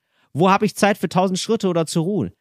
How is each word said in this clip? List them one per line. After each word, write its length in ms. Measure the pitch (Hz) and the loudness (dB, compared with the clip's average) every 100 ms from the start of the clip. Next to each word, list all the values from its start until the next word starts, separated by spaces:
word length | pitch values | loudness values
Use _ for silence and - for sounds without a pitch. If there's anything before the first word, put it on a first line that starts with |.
| _ _ _ | _ _ _
Wo 160 | 131 185 | 0 2
habe 160 | 202 208 | 4 0
ich 100 | - | 0
Zeit 220 | 202 208 | 0 0
für 100 | 175 | -2
tausend 300 | 185 190 180 | 0 0 -2
Schritte 300 | - 220 190 | -4 -2 0
oder 180 | 170 160 | -2 -2
zu 160 | 170 | -2
ruhen? 280 | 160 208 104 - | -2 -2 -4 -8